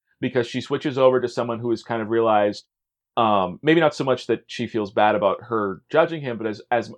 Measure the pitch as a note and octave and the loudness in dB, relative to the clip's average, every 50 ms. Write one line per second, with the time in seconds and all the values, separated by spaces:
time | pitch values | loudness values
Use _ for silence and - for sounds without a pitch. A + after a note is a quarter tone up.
0 | _ _ _ _ C3+ B2+ - B2+ A#2 - - B2+ A#2 - C#3+ C3+ - D#3 B2+ C3 | _ _ _ _ -8 -4 -2 -2 -4 -2 -6 -8 -6 -4 -6 -4 -4 -4 0 4
1 | C3 C3 B2+ B2+ A#2+ A#2+ - - - A#2+ A#2 A2 A#2+ A#2+ A#2 A2 - - A#2+ A2+ | 4 6 6 4 0 -2 -4 -4 -4 -4 -4 -6 -2 -4 -4 -4 -4 -6 -6 -6
2 | A2 G#2 A2+ A2+ A2+ A2 G#2+ G#2+ G#2 G#2 G2+ - - _ _ _ _ _ _ _ | -4 -2 0 0 2 4 4 4 4 2 0 -4 -12 _ _ _ _ _ _ _
3 | _ _ _ - A#2 A2 G#2 G2+ F#2 F2+ F2+ - - D3 D#3+ E3+ D#3+ D3+ - - | _ _ _ 0 2 2 2 2 0 -2 -4 -4 2 2 4 4 4 2 2 0
4 | C#3+ C3+ B2+ A#2 - - A2+ A2 - _ - - A#2+ G#2+ - A2+ G#2+ G2 G#2+ A2 | 0 0 0 -2 0 -4 -4 -4 -4 _ -8 -8 -8 -4 -2 -4 -4 -2 0 2
5 | G#2 G#2+ G#2+ G#2 G#2 G2 F#2 - - - A#2 A2 G#2 G2 F#2+ - _ _ - D3+ | 4 4 4 2 2 0 0 -2 -6 -6 -4 -2 -2 -4 -4 -8 _ _ 2 2
6 | E3 E3 E3 D#3+ C#3+ C3 A#2+ G#2+ G#2+ A2 G#2+ A2 - _ B2 A#2+ G#2+ A2 A#2 | 2 2 0 -6 -6 -8 -8 -6 -6 -8 -8 -8 -6 _ -2 -2 -2 -4 -12